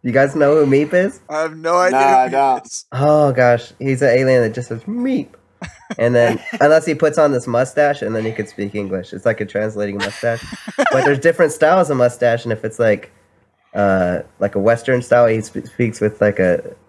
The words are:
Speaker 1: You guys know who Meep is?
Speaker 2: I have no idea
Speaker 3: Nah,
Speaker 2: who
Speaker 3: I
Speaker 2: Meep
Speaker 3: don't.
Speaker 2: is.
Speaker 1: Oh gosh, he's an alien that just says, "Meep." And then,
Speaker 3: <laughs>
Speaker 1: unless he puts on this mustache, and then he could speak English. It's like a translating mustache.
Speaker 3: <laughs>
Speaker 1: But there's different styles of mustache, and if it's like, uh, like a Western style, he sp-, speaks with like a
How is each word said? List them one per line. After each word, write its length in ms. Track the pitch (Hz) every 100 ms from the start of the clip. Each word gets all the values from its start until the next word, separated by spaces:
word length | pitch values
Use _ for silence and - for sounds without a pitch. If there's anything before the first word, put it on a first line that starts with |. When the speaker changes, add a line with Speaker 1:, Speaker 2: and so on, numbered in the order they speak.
Speaker 1:
You 100 | 127
guys 240 | 127 139 151
know 180 | 143
who 120 | 156 143
Meep 240 | 135 147
is? 260 | 180 196 - -
Speaker 2:
I 120 | 151
have 160 | 160 160
no 200 | 165 175
idea 200 | 180 135
Speaker 3:
Nah, 80 | 139
Speaker 2:
who 80 |
Speaker 3:
I 140 | 131 127
Speaker 2:
Meep 20 |
Speaker 3:
don't. 360 | 135 139 131 -
Speaker 2:
is. 180 | - _
Speaker 1:
Oh 400 | 123 147 151 143
gosh, 400 | 123 123 120 - _
he's 240 | 139 127
an 80 | 139
alien 320 | 123 131 127
that 120 | 113
just 140 | 120 123
says, 140 | 117
"Meep." 440 | - 233 254 247 - _ _ _ - - _ -
And 160 | 120
then, 260 | 123 117 113 -
Speaker 3:
<laughs> 100 | 226
Speaker 1:
unless 260 | 143 160 170
he 80 |
puts 240 | 151 156 151
on 140 | 151
this 160 | 127 123
mustache, 540 | 117 131 - 147 143
and 120 | 107
then 100 | 113
he 60 | 110
could 180 | 110 101
speak 260 | - 101 104
English. 360 | 98 95 90
It's 140 | 95 117
like 140 | 110
a 60 | 104
translating 500 | 101 107 107 104 101
mustache. 480 | 101 - 117 117 -
Speaker 3:
<laughs> 40 | - - - 330
Speaker 1:
But 120 | 135
there's 140 | 143 139
different 320 | 165 165 160
styles 380 | - 156 185 156
of 60 | 131
mustache, 480 | 123 - 120 120
and 80 | 120
if 120 | 110
it's 140 | 110 -
like, 320 | 113 101 - _ _ _ _ _ _
uh, 460 | 98 101 95 90 87 - _
like 160 | 101
a 60 | 101
Western 420 | 104 117 - 123
style, 240 | 123 120 117
he 140 | 113
sp-, 240 | 107 117 -
speaks 340 | - 120 -
with 200 | 107 -
like 180 | 104 98
a 380 | 92 85 - -